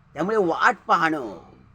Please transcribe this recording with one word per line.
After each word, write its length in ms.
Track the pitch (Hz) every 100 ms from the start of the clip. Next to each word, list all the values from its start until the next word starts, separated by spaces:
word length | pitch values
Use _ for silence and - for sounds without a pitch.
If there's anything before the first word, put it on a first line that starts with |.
| _
त्यामुळे 220 | 139 175 220
वाट 400 | 175 143 214 190 -
पाहणं, 520 | 185 165 156 117 85 - - -